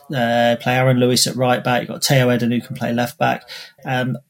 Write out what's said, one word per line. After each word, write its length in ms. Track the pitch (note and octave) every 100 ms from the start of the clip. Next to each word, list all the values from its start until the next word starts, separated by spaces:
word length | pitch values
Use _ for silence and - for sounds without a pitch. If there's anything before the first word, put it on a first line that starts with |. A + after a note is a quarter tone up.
| -
uh, 460 | C#3 A#2 A#2+ A#2 A#2+
play 140 | B2+ B2+
Aaron 220 | C3 B2
Lewis 280 | B2+ A#2+ -
at 80 | B2
right 280 | B2 B2
back, 180 | B2+ B2
you've 80 | -
got 120 | -
Teo 320 | - C#3 B2
Eden 160 | A#2+ A#2
who 100 | A#2+
can 140 | - -
play 160 | A#2+
left 280 | A#2+ A#2+ -
back, 240 | B2+ B2 - - - _ C#3
um, 320 | B2+ B2+ -